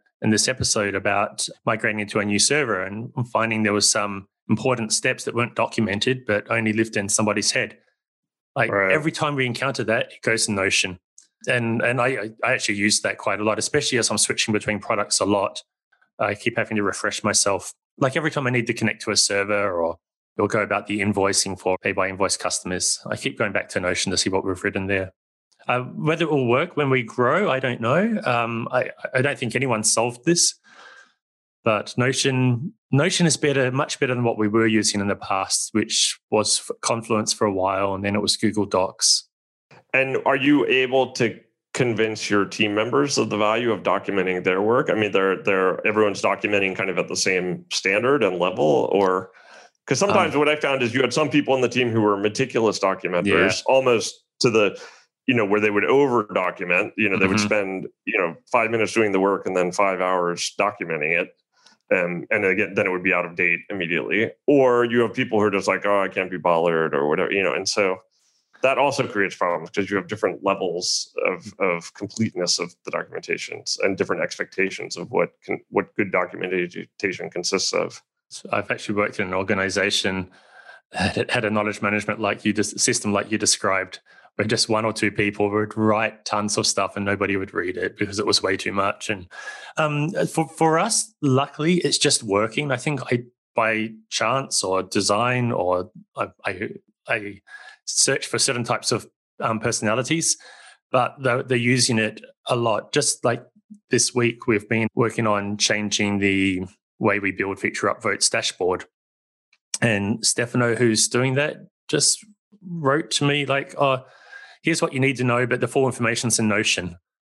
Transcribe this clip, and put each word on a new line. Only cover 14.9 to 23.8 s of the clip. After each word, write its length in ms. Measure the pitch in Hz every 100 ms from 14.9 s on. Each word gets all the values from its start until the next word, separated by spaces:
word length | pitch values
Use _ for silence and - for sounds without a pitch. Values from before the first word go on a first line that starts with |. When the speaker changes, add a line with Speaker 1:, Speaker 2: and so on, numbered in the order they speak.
| 107 107 -
Speaker 1:
a 60 | 98
lot. 380 | 101 95 - - _ _ _ _ -
I 160 | 107 104
keep 200 | 117 117
having 200 | 110 107
to 60 |
refresh 400 | 98 - 104 -
myself. 500 | 107 - 101 95 - - _ -
Like, 180 | 131 165
every 140 | 156
time 160 | 151 127
I 60 |
need 160 | 123 117
to 60 | 117
connect 260 | 110 -
to 80 | -
a 40 | 98
server 540 | - 101 98 104 101 87
or, 160 | 82 90 _ _ _ -
or 100 | 101
go 140 | 113
about 240 | 98 101 -
the 140 | 104
invoicing 580 | 101 101 98 98 98 92
for 180 | 92 92
pay 120 | 101
by 160 | 95 95
invoice 280 | 92 95 -
customers, 640 | 90 - 90 90 - - -
I 60 | 107
keep 240 | 135 -
going 140 | 107
back 160 | 98 -
to 100 |
Notion 320 | 98